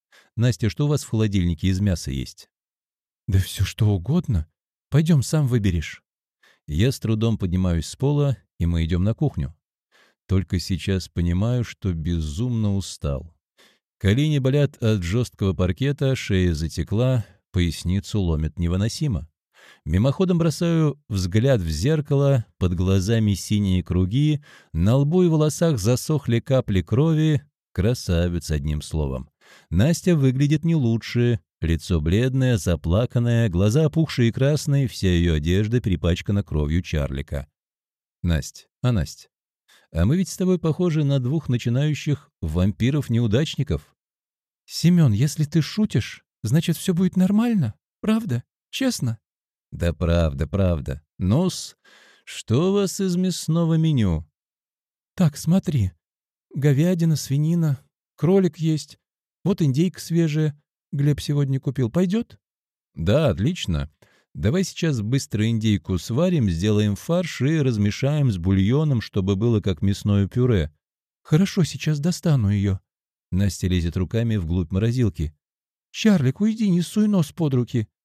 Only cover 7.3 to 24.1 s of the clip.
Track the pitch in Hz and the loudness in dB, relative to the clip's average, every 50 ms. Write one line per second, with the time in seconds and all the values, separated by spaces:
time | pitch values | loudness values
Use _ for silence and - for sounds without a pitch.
7.3 | 107 - 98 87 87 92 92 90 85 82 - - - - 131 143 147 147 143 139 | -2 -2 -2 -2 0 0 0 0 0 -2 -4 -6 -6 -4 -2 0 0 0 0 -2
8.3 | 127 - _ _ _ - 85 85 85 82 82 80 92 85 92 107 113 - 156 139 | -2 -6 _ _ _ -4 -2 0 0 0 0 0 0 0 0 0 0 -2 -2 -4
9.3 | - 82 71 64 - _ _ _ _ _ _ _ _ _ _ _ _ _ _ - | -2 -4 -6 -8 -10 _ _ _ _ _ _ _ _ _ _ _ _ _ _ -2
10.3 | 95 98 92 - 101 87 - - 98 80 - 95 95 92 - - - 92 85 85 | -2 -2 0 -2 -4 -4 -4 -4 -6 -4 -2 -2 -4 -4 -4 -6 -4 -2 0 0
11.3 | 87 92 104 117 123 123 113 - - _ - 98 87 80 73 87 85 82 78 76 | 0 0 0 0 -2 -2 -4 -6 -8 _ -4 -4 -4 -4 -2 -2 -2 -2 -4 -4
12.3 | 73 95 120 127 120 113 107 101 98 98 92 - - - - 73 69 64 - - | -4 -4 -4 -2 -2 -2 -2 -2 -2 -2 -4 -6 -10 -8 -6 -6 -6 -6 -8 -14
13.3 | _ _ _ _ _ _ _ _ _ _ _ _ _ _ - 98 107 135 151 156 | _ _ _ _ _ _ _ _ _ _ _ _ _ _ 0 2 2 2 2 2
14.3 | 151 139 127 131 135 147 143 139 - - 117 110 110 98 85 85 98 123 120 - | 0 0 0 2 2 2 0 0 -2 -2 0 0 0 0 0 -2 -2 -2 -2 -4
15.3 | - - 104 95 85 - 92 90 92 - 131 143 139 - 139 135 131 - - - | -4 -2 -2 -2 0 0 0 -2 -2 -2 -2 -2 -2 0 -2 -2 -2 -2 -2 0
16.3 | 101 92 92 87 82 73 82 76 - - - - 98 107 127 131 127 123 104 - | 0 2 2 2 0 0 -4 -4 -4 -6 -4 -2 0 0 2 2 0 0 -2 -6
17.3 | _ _ _ _ - 90 87 85 82 - - 87 92 101 - - - 104 92 85 | _ _ _ _ -2 0 0 0 -2 -2 -2 -2 -2 -2 -2 -2 -2 -2 0 0
18.3 | 80 76 78 76 - - 85 85 90 92 104 113 - - 156 143 101 - - - | 0 0 -2 -4 -4 -2 -2 -2 0 -2 -2 -2 -4 -4 -4 -2 -2 -4 -6 -10
19.3 | _ _ _ _ _ _ - - - _ - - 78 92 113 143 135 - 190 180 | _ _ _ _ _ _ -20 -20 -20 _ -4 0 2 2 2 2 2 0 0 0
20.3 | 180 165 170 165 151 - 175 170 165 160 160 147 123 - _ - 104 95 90 90 | 2 2 2 0 0 0 0 0 2 2 2 0 -2 -4 _ -6 -4 -2 -2 0
21.3 | 90 110 120 139 131 104 87 82 78 76 95 147 160 156 143 - 143 139 143 139 | 0 2 2 2 2 2 0 -2 -2 -2 0 0 0 0 0 0 0 2 2 2
22.3 | 139 123 - - _ - 92 87 90 82 92 92 95 98 87 107 117 113 107 104 | 2 0 -2 -4 _ -2 -2 0 0 2 2 2 2 2 2 2 2 2 2 2
23.3 | 101 - - - 110 104 104 95 92 90 85 - 85 90 92 90 | 0 0 -2 0 0 0 2 2 2 0 0 0 0 0 0 2